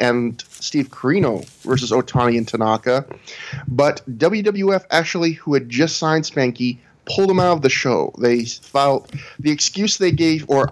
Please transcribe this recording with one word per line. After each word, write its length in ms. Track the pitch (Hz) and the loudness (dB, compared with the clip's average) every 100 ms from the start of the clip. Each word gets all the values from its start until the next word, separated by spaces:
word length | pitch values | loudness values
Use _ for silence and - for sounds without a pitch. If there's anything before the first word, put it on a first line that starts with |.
and 420 | 123 120 120 117 - | 0 0 -2 -6 -18
Steve 400 | - - 147 - | -14 -6 -4 -4
Corino 580 | - 131 196 147 98 - - | -4 0 2 0 -2 -8 -12
versus 300 | - 131 120 | -2 -2 2
Otani 440 | 120 127 127 120 117 | 0 0 0 2 0
and 120 | 113 | -2
Tanaka, 580 | 113 110 110 123 131 139 - - - - 135 - | -2 0 0 0 -2 -2 -16 -18 -18 -16 -12 -6
but 340 | 123 143 - - 113 | 0 0 0 -8 0
W 240 | 165 214 | 0 2
W 320 | 208 202 196 | -2 0 0
F 120 | 190 - | 0 0
actually, 440 | 165 160 180 165 | 0 0 -2 -2
who 200 | 160 160 | -2 0
had 160 | 139 120 | 0 0
just 280 | 120 160 - | 0 0 0
signed 260 | 156 160 | 0 0
Spanky, 560 | 156 147 127 120 123 120 _ _ - | 0 -2 -2 0 -4 -4 _ _ -8
pulled 240 | - 190 | 0 2
him 100 | 185 | 4
out 140 | 180 | 4
of 80 | 165 | 4
the 80 | 135 | 2
show. 420 | - 131 101 71 - | 0 0 0 -2 0
They 260 | 120 120 | 2 2
felt 720 | 117 - - 139 139 135 - 143 - - | -2 -10 -4 0 2 0 -4 -16 -16 -6
the 120 | 151 | -2
excuse 460 | 151 - 190 208 - | -2 -4 -2 -4 0
they 140 | 185 | 0
gave, 340 | - 160 160 151 | 2 2 0 0
or 180 | 139 127 | 0 2